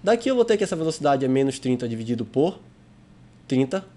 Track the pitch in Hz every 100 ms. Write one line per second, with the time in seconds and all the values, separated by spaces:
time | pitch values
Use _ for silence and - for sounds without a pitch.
0 | 190 226 262 254 220 208 196 175 160 156
1 | 147 139 131 131 135 131 127 123 120 113
2 | 113 120 110 131 160 185 - _ - -
3 | _ - - - - 131 135 190 190